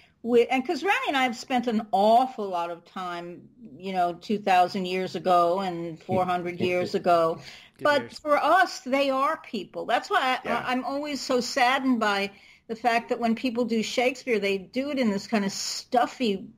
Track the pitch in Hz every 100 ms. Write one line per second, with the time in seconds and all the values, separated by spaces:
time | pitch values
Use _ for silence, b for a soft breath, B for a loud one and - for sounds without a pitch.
0 | b b 226 240 233 262 254 330 359 480
1 | 494 285 254 226 - 247 240 214 214 190
2 | 208 233 247 - 202 175 170 170 - 196
3 | 180 175 175 175 - _ 233 135 190 185
4 | 175 170 - 208 208 185 180 202 180 185
5 | 185 185 160 175 170 185 190 170 170 156
6 | - 185 180 180 175 180 180 180 196 196
7 | 180 170 165 170 B B B _ 294 294
8 | - - 302 285 285 359 359 - 262 269
9 | 277 262 285 311 - 220 175 170 170 247
10 | - 381 262 254 - 233 - 247 254 277
11 | 294 277 - 254 240 - 247 269 262 240
12 | 214 202 196 B B B - 226 247 226
13 | 233 240 233 226 262 226 240 226 208 -
14 | 247 269 - 220 196 196 180 247 277 277
15 | 240 196 - 220 196 - - - - 240
16 | 285 - 240 196 -